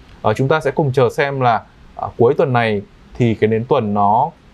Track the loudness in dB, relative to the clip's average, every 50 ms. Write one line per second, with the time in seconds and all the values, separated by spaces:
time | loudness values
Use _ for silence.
0 | -20 -20 -16 -6 -4 -2 -2 0 0 0 0 0 -2 -2 -2 -2 -2 0 2 2
1 | 2 2 0 -2 -4 -4 -2 0 0 0 0 0 -4 -8 -18 -20 -20 -20 -12 -10
2 | -10 -8 0 2 2 2 4 2 0 0 0 0 0 0 -2 -4 -6 -10 -16 -20
3 | -20 -14 -4 -2 0 0 0 0 0 0 0 -2 0 0 0 0 0 0 0 0
4 | 2 2 2 0 0 -4 -6 _ _ -20